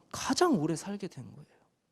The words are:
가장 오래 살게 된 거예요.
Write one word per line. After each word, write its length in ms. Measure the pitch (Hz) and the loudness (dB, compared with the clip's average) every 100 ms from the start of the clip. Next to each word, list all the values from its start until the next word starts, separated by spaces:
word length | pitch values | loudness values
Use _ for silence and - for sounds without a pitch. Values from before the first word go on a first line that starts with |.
| _ | _
가장 480 | - - 277 359 208 | -6 -2 4 4 4
오래 160 | 160 156 | 2 -2
살게 320 | - 202 190 | -6 -8 -8
된 160 | - 113 | -12 -14
거예요. 140 | 117 151 _ _ _ _ | -18 -20 _ _ _ _